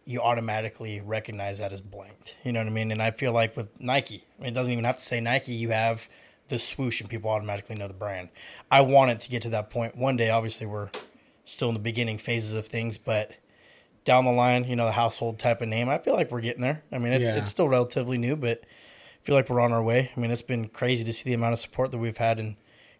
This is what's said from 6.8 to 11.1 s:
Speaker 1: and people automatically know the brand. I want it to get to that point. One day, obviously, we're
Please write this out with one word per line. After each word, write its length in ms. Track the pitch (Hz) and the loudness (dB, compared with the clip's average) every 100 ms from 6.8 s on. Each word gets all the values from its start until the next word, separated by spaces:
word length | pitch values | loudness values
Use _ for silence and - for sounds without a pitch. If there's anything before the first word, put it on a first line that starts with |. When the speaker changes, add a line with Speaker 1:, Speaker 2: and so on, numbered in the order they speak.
| 127 - | -2 -2
Speaker 1:
and 100 | 104 | -4
people 200 | 113 107 | -6 -2
automatically 460 | 107 104 104 - 107 | -2 -2 -6 -8 -10
know 100 | 101 | -10
the 60 | |
brand. 340 | 92 104 95 90 - - - - | -8 -8 -8 -10 -18 -20 -18 4
I 120 | 135 | 6
want 280 | 135 139 127 | 8 8 8
it 100 | 110 | 4
to 80 | - | -4
get 140 | 120 | -4
to 60 | 117 | -2
that 180 | 110 104 | -4 -4
point. 260 | 120 117 123 | -4 -4 -2
One 220 | 131 123 | 0 2
day, 140 | 113 | 2
obviously, 360 | 113 113 - 107 | 2 0 -4 -6
we're 220 | 104 101 - - | -8 -8 -12 -16